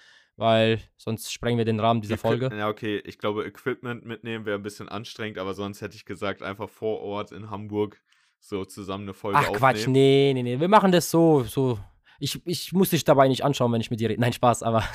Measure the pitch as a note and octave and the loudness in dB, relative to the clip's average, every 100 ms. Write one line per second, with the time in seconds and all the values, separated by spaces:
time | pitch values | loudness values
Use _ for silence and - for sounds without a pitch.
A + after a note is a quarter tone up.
0 | _ _ _ - A2+ A2+ A2+ A2 - _ | _ _ _ -2 2 4 4 0 -4 _
1 | - A2 - - A#2+ A#2+ A2+ A2 A2+ A#2 | -8 -8 -8 -6 -2 0 0 2 2 0
2 | G#2 G#2+ A2+ A#2+ B2+ G#2 G#2+ G#2+ A2 G2+ | -2 -2 0 0 -2 -4 -4 -4 -4 -6
3 | - - G#2+ G#2 G2+ - C3 A#2+ A#2+ A#2 | -8 -8 -6 -4 -8 -8 -6 -6 -8 -10
4 | A#2 A2+ A#2 A2+ G#2+ G2+ G#2 - G#2 G2+ | -12 -12 -10 -8 -6 -6 -6 -12 -12 -12
5 | A#2 - G#2+ F#2 F#2+ F#2+ G2+ G2+ G#2 G#2+ | -12 -10 -10 -6 -8 -6 -8 -8 -12 -14
6 | - F#2 G2+ F#2+ F#2 G2+ G2+ _ A2 G#2 | -16 -8 -8 -6 -10 -10 -12 _ -6 -6
7 | G2+ G2+ G#2 F#2 G#2+ G2+ G#2+ G#2 G#2 - | -6 -8 -10 -14 -14 -12 -6 -4 -4 -6
8 | _ _ _ _ - G2 F#2+ - F#2+ G2 | _ _ _ _ -10 -8 -8 -12 -10 -10
9 | G2+ F#2+ G#2+ G2+ F2 G#2 C3 G#2+ A#2+ C3 | -10 -10 2 2 2 2 2 2 2 4
10 | C3+ C#3 C#3 C3 B2 B2 F3+ G#3+ F#3+ F3 | 6 6 4 0 -2 -2 4 6 6 4
11 | - E3 E3 D3 A2+ C#3 C3 G#2+ - _ | 2 4 6 4 2 -2 -2 -2 -8 _
12 | _ _ C#3 C3 F3 - - F3+ F#3+ D#3 | _ _ -8 -6 -6 -8 -2 0 2 2
13 | - C#3 C3+ B2 C#3 - A#2+ A#2 - A2+ | 4 6 6 4 0 0 0 0 -2 -2
14 | A2 G#2+ A#2+ - B2 A2+ A#2 A2+ - | -2 0 0 2 2 2 0 0 0